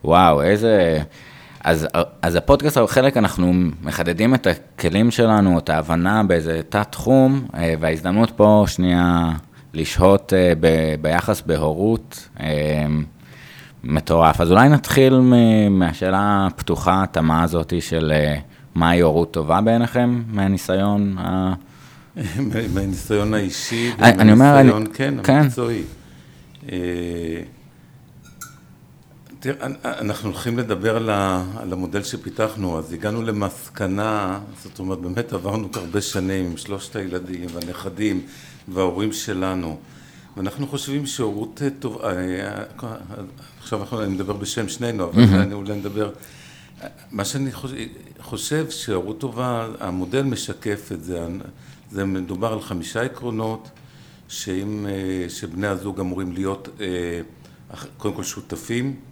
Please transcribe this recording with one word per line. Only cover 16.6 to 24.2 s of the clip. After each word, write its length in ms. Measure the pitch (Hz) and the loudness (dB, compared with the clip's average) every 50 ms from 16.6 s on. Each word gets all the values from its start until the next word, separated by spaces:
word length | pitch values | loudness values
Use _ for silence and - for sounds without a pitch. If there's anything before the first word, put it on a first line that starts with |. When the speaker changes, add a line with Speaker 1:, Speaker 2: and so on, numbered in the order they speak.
| - - 85 73 - 87 90 95 95 | -2 -2 -2 0 2 2 2 2 0
Speaker 1:
התמה 400 | 92 - 82 80 78 78 80 85 | 0 0 0 2 2 2 2 2
הזאתי 380 | 82 80 85 78 - 87 85 | 2 0 -2 -2 -2 -4 -4
של, 320 | 80 - 82 82 80 78 76 | -4 -2 -2 -2 0 2 2
אה, 220 | 76 76 73 73 73 71 - - - - - - | 2 2 0 0 -4 -6 -12 -20 -20 -20 -8 -2
מהי 260 | 82 82 82 87 87 | 0 2 2 4 4
הורות 320 | 87 80 76 82 85 82 - | 4 4 4 2 0 0 -2
טובה 280 | - 78 76 82 92 | -6 0 0 2 2
בעיניכם, 640 | 107 110 117 117 120 117 - 123 123 123 123 120 117 113 | 4 2 2 2 0 0 0 0 0 0 0 -2 -4 -6
מהניסיון 880 | 110 101 98 95 98 90 - - 95 95 98 101 101 104 101 101 95 92 | -4 -2 0 0 0 0 -2 -2 -2 0 0 0 0 0 0 -2 -2 -4
ה- 340 | 87 87 92 92 92 92 92 92 - - - - - - - - - - _ | -4 -4 -2 -2 -2 -2 -4 -6 -8 -20 -20 -20 -20 -20 -20 -20 -20 -18 _
Speaker 2:
<laughs> 320 | 196 127 95 80 98 139 104 | -10 -10 -6 -4 -4 -4 -4
מה-, 200 | - 107 117 101 90 | -4 -4 -4 -2 -4
מהניסיון 600 | 98 98 98 95 87 - - 110 104 101 107 107 | -2 -2 -2 -4 -6 -4 -2 -2 0 0 0 -2
האישי, 580 | 107 101 92 - - - - 117 117 117 120 113 101 | -2 -2 -4 -6 -8 -8 -6 -4 -4 -2 -4 -2 6
Speaker 1:
אני, 120 | - 117 110 92 | 6 6 8 10